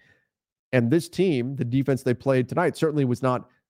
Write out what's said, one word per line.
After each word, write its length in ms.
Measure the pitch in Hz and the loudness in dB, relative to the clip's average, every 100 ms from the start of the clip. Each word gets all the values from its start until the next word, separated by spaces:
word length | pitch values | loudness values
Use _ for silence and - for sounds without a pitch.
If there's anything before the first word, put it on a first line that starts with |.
| _ _ _ _ _ _ _ | _ _ _ _ _ _ _
And 180 | 127 117 | 0 2
this 160 | 165 165 | 0 0
team, 460 | - 190 135 123 135 | -2 0 0 -2 -6
the 100 | 120 | -2
defense 380 | 131 139 131 | 0 0 0
they 100 | 127 | 0
played 360 | 123 139 131 127 | -2 0 0 0
tonight, 260 | 127 175 - | 0 -2 0
certainly 280 | 160 147 131 | -2 0 0
was 180 | 120 | 0
not 260 | 131 123 - _ _ | -2 -2 -6 _ _